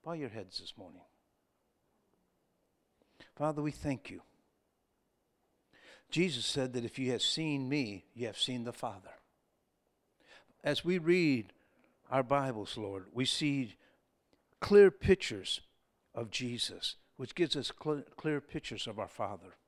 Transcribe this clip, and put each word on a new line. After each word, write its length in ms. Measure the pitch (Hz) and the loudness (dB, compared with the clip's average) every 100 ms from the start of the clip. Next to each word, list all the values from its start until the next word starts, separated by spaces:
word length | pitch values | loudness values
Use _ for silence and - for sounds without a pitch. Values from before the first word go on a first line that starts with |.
Bow 100 | 160 | -8
your 160 | 170 131 | -8 -8
heads 300 | 107 92 - | -8 -12 -12
this 140 | - - | -14 -16
morning. 240 | 90 87 - _ _ _ _ _ _ _ _ _ _ _ _ _ _ _ _ _ _ _ _ _ - - | -18 -20 -20 _ _ _ _ _ _ _ _ _ _ _ _ _ _ _ _ _ _ _ _ _ -20 -4
Father, 260 | 147 151 | -2 0
we 100 | 151 | -4
thank 380 | - 147 131 - | -4 -4 -4 -6
you. 120 | 92 - _ _ _ _ _ _ _ _ _ _ _ _ _ _ - - - _ | -16 -18 _ _ _ _ _ _ _ _ _ _ _ _ _ _ -20 -20 -20 _
Jesus 360 | 156 185 127 113 | 0 2 0 -2
said 280 | 147 127 | -2 -2
that 120 | 123 117 | -2 -6
if 120 | - | -2
you 140 | 127 | -2
have 100 | 120 | 2
seen 480 | - - 160 143 131 | 0 0 0 -2 0
me, 360 | 147 117 98 _ | 0 -2 -6 _
you 140 | 117 117 | -8 -8
have 100 | 101 | -4
seen 260 | - 127 | -4 -2
the 100 | 117 | -6
Father. 380 | 117 123 98 95 - _ _ _ _ _ _ _ _ _ _ _ - _ _ | -6 -8 -8 -18 -20 _ _ _ _ _ _ _ _ _ _ _ -20 _ _
As 200 | 147 143 | -2 -2
we 140 | 165 180 | 0 0
read 560 | 160 180 160 127 107 _ _ _ _ _ - | 4 6 6 2 -2 _ _ _ _ _ -2
our 120 | 131 | 0
Bibles, 540 | 123 143 135 110 98 - | 2 2 0 -4 -8 -8
Lord, 280 | 104 98 95 | -8 -8 -8
we 120 | 120 131 | -2 0
see 500 | - 151 143 117 - _ _ _ _ _ _ _ _ | 0 0 0 -4 -10 _ _ _ _ _ _ _ _
clear 320 | - 202 196 | 8 10 10
pictures 680 | - - 185 - 104 92 - - _ _ _ _ | 8 4 4 2 -6 -6 -8 -8 _ _ _ _
of 180 | - 113 | -10 -6
Jesus, 640 | - 123 120 - - - - _ - | -4 -4 -4 -6 -4 -8 -8 _ -12
which 180 | 127 - | -10 -2
gives 200 | 165 147 | 0 0
us 160 | 120 - | -4 -6
cl-, 220 | 156 147 - - | -4 -4 -6 -6
clear 240 | 156 147 | -4 -4
pictures 460 | - 156 - 107 - | -4 -10 -10 -8 -8
of 120 | 104 | -6
our 80 | 95 | -8
Father. 480 | - 101 98 92 - | -6 -6 -6 -16 -20